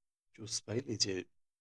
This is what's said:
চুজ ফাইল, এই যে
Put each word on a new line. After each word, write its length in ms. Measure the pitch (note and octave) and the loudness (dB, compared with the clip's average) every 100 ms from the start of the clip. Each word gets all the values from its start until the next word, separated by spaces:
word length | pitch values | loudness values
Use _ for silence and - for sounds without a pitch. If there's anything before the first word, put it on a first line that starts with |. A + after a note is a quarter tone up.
| _ _ _ | _ _ _
চুজ 280 | - G#2+ - | -14 -6 -6
ফাইল, 240 | - A2 A#2+ | -2 -2 0
এই 120 | G#2+ | 2
যে 260 | G2+ F#2 - _ _ _ | 2 2 -2 _ _ _